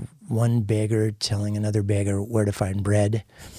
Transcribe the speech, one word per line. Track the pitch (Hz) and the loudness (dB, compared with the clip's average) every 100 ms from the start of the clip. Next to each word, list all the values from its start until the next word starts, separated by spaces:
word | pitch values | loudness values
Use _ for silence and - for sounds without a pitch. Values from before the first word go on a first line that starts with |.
| - - 202 | -10 -14 -6
one | 110 117 117 | 0 2 2
beggar | 104 110 107 110 110 | 2 0 2 0 0
telling | 104 - 104 104 104 | -2 -4 -2 -2 -2
another | 107 107 | 0 0
beggar | 101 101 101 98 | 0 0 0 -2
where | 104 117 104 | 0 0 0
to | |
find | 101 98 98 | 0 -2 -2
bread. | 98 101 101 110 - - - | 2 4 4 0 -6 -20 -20